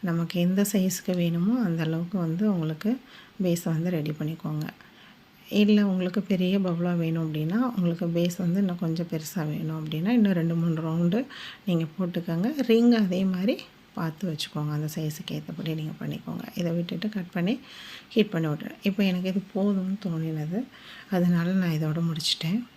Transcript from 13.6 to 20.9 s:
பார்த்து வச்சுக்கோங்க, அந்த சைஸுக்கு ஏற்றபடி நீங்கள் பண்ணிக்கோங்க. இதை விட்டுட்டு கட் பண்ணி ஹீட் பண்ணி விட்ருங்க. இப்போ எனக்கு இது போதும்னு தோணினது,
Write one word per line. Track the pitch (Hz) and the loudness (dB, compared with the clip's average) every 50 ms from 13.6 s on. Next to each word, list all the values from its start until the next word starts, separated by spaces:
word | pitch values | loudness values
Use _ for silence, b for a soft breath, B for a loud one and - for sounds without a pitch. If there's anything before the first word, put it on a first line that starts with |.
| - - - - - - - - | -6 -16 -20 -20 -20 -14 -6 -4
பார்த்து | 175 160 156 - - 180 156 | -4 -4 -4 -4 -6 -6 -4
வச்சுக்கோங்க, | 147 - - - 156 151 151 151 147 | -4 -8 -8 -6 -4 -4 -2 -2 -2
அந்த | 151 151 151 170 | -4 -4 -4 -4
சைஸுக்கு | 160 151 151 - - - 143 151 | -4 -4 -6 -6 -8 -8 -8 -8
ஏற்றபடி | 147 - 170 156 - 160 160 160 | -8 -8 -10 -6 -6 -4 -4 -4
நீங்கள் | 156 156 151 - 151 | -6 -8 -8 -8 -8
பண்ணிக்கோங்க. | 147 151 147 - - - - - - - - | -8 -8 -8 -8 -8 -8 -8 -8 -10 -8 -4
இதை | 175 170 165 175 | -4 -2 -2 -2
விட்டுட்டு | 170 175 - 175 - 214 214 | -2 -4 -6 -4 -4 -4 -4
கட் | 202 175 175 - 185 | -6 -8 -6 -4 -2
பண்ணி | 170 185 254 - B B B B B B B B B B - | 0 0 -2 -2 B B B B B B B B B B 2
ஹீட் | 233 214 214 - | 2 2 2 2
பண்ணி | 165 165 156 147 | -2 0 0 -2
விட்ருங்க. | 147 - - - - - 202 | -2 -6 -12 -14 -4 -2 -2
இப்போ | 190 - 202 190 | 0 2 2 2
எனக்கு | 180 180 185 185 180 | 2 0 -2 0 -2
இது | 196 190 - - | -2 -4 -4 -2
போதும்னு | 202 190 208 202 190 185 190 190 202 - | 0 2 2 2 2 0 -2 -4 -4 -2
தோணினது, | 196 165 160 160 160 160 156 151 156 175 214 269 - B B B B | -4 -2 -2 -2 -2 -2 -4 -4 -2 -2 -4 -4 -6 B B B B